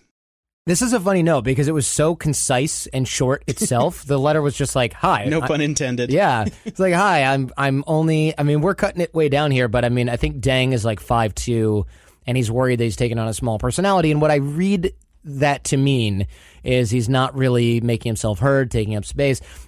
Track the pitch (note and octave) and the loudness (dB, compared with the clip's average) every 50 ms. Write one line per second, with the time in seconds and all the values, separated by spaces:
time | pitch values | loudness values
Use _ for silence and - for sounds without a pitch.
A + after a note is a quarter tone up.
0 | _ _ _ _ _ _ _ _ _ _ _ _ - E3+ F3 - B3 A#3+ B3 A#3 | _ _ _ _ _ _ _ _ _ _ _ _ -4 -2 0 0 0 0 0 0
1 | F3 G3 G3 F#3 E3 E3 D#3+ C3+ G#2+ C3 C3+ B2 C#3+ C#3+ D#3+ D3+ B2 - - - | 0 2 2 2 4 2 2 2 2 0 0 0 0 0 0 0 -2 -2 0 0
2 | D3 D#3+ E3+ E3 - D#3 C#3 - - - C3+ B2 C#3 D3+ - - - - - C3 | 0 0 0 0 -2 -2 -2 -2 0 0 0 0 0 -2 -4 -6 -8 -6 -4 -4
3 | C3 - - - C#3 B2+ C3+ - - - C#3 - A3 - C3 A#2 B2+ E3+ F3 - | -2 -2 -2 0 0 0 0 -2 -2 -6 -6 -4 -2 -2 0 0 0 0 -2 -4
4 | - C#3 C#3+ C3+ C3 D3+ D3+ D#3 D3 C#3+ - - C#3+ - - C3+ B2 A2+ - - | -4 -2 0 0 2 2 2 2 0 0 -2 -2 -4 -2 0 0 0 -2 -2 -2
5 | - F#3 F3 A2 G#2 C3+ D3+ E3 D3+ C3 D#3 D3 D3 D3 D3 - D3+ B2+ B2 A#2+ | 0 0 0 0 0 0 -2 -2 0 -2 0 0 0 -2 -2 -2 -2 -2 -2 -2
6 | B2 A#2+ C3 F3 G3+ E3+ C3 A2+ G#2 - - - - A3 - - F#3+ F#3 E3+ E3+ | -2 0 2 2 2 2 2 0 0 -4 -6 -10 -12 -10 -4 -2 0 2 2 2
7 | G3+ G#3 F3+ D3+ C3+ C3+ C#3 C3+ C3 B2 - - C3+ C#3 C3+ C#3 C#3+ - D#3+ D#3 | 2 2 2 2 2 2 2 0 -2 -4 -4 -2 -2 0 0 -2 -2 0 0 0
8 | D#3+ D#3+ D#3+ D#3 D#3 D#3 D3+ - D3 D3 D3+ D3+ D3+ F#3+ F#3 - - G3 - F3 | 2 2 2 2 2 0 0 0 0 2 2 2 2 0 0 0 -2 -2 0 -2
9 | F3 - - D#3+ D#3 D3 C3 C#3+ D3+ D3 C3+ B2+ B2 A#2+ G#2+ B2 A#2+ A#2+ A#2+ B2 | -4 -2 0 0 0 2 2 2 2 2 2 2 0 0 0 0 0 0 0 0
10 | A#2+ B2 A#2+ A#2+ - D3+ D3+ C#3 G#2 C#3 C3 C3 B2+ B2+ C3 A#2 G#2 A#2 G#2+ G2+ | 0 -2 -2 -2 -2 -4 -4 -2 0 0 2 2 2 2 0 0 0 -2 -4 -4
11 | - - B2 A#2 A2+ G#2+ - - - - A#2+ A2+ A2 G#2+ G#2+ G#2 F#2+ - - - | -2 -2 0 0 0 0 -2 -4 -4 -2 0 0 2 2 0 0 -2 -4 -8 -20
12 | _ _ _ _ - - A#2+ C3 B2 G#2+ A2+ B2 C3 B2+ B2+ A#2 A#2 A#2 G#2 - | _ _ _ _ -6 -2 -2 0 0 0 0 0 0 2 2 0 0 -2 -2 -2
13 | B2+ A#2+ A#2 A2+ A2+ A2+ A2 - - A#2+ A2 G#2 - B2+ A#2 - F#3 G3+ G3 F#3 | -2 -2 -2 -2 -2 -4 -4 -4 -4 -2 -2 -2 -2 -2 -2 0 0 2 2 2
14 | E3 D#3 D3+ D3 D#3 D#3 D3+ D3 C#3 C#3+ D3 D#3+ F#3 G3 G3+ F#3 E3+ F#3 - - | 2 2 2 2 2 2 2 2 0 -2 -2 -2 0 0 0 0 -2 -4 -6 -8
15 | _ _ _ _ - D#3 C#3 C3+ C3+ C#3+ C#3 B2+ - - C#3+ C3+ C3+ C#3 C#3 B2+ | _ _ _ _ -16 -10 -4 0 0 0 0 0 -2 -2 0 2 2 2 2 2
16 | A2+ G#2 G2+ F#2+ G2+ - - - - - - - - B2+ B2+ B2+ B2 G2+ A2+ B2+ | 0 0 0 -2 -4 -6 -8 -14 -20 -20 -20 -10 -4 0 0 2 2 2 0 0
17 | A2+ G#2+ C3+ C3 C3 C3 C3+ C3+ C3 B2+ B2 A#2+ A#2+ A#2 A#2 A#2 A2 A#2+ A#2 G#2+ | 0 0 0 0 0 0 -2 0 0 2 2 2 2 2 2 0 0 0 -2 -2
18 | - A#2 A2 G2+ - A2 G#2 F2 B2 C#3 C#3 C3+ C3 A#2+ - A#2 G#2+ G#2 G#2+ G#2 | -2 -4 -4 -2 -2 -2 -2 0 2 2 2 2 0 0 -2 -2 -2 -2 -4 -4
19 | F#2+ - - C3 C#3+ C#3 C3 - - - - - - | -6 -6 -4 0 0 0 0 -2 -4 -12 -20 -20 -10